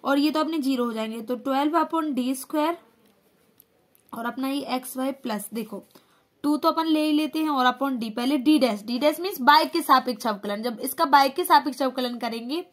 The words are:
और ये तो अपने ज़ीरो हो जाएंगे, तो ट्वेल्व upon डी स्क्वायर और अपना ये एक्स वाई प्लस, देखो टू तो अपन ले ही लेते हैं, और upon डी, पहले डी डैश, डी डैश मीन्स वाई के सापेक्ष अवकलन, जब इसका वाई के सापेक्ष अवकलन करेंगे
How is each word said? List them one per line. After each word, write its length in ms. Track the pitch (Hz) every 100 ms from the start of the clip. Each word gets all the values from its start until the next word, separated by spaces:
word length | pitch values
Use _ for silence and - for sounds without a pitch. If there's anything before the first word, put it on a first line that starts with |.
और 140 | 254 285
ये 120 | 294
तो 100 | 311
अपने 180 | 311 320
ज़ीरो 260 | 262 254
हो 80 | 240
जाएंगे, 280 | 220 220 226
तो 140 | 220 247
ट्वेल्व 420 | 269 269 294 330
upon 340 | 311 330 311
डी 200 | 254 247
स्क्वायर 440 | 262 - 311 311 339 _ _ _ _ _ _ _ _ _ _ _ _ _
और 140 | - 233
अपना 220 | 240 269
ये 160 | 277 269 254
एक्स 200 | 254 262
वाई 160 | 269
प्लस, 360 | 269 247 208 202
देखो 280 | 220 220 196 - - _ _ _ _
टू 120 | 285 302
तो 120 | 330
अपन 180 | 311 320
ले 140 | 311
ही 80 | 302
लेते 260 | 302 311 320
हैं, 100 | 311
और 180 | 277 254
upon 300 | 247 277 254
डी, 100 | 226
पहले 260 | 214 247 294
डी 200 | 247 302
डैश, 240 | 247 208
डी 160 | 214 240
डैश 200 | 294 311
मीन्स 200 | 359 330
वाई 260 | 254 302 277
के 140 | 339
सापेक्ष 440 | 302 262 254 240 233
अवकलन, 360 | 202 202 202
जब 160 | 240 220
इसका 240 | 262 -
वाई 240 | 320 277 277
के 160 | 277
सापेक्ष 380 | 349 302 294 254
अवकलन 340 | 262 262 247 240
करेंगे 460 | 233 226 240 320 359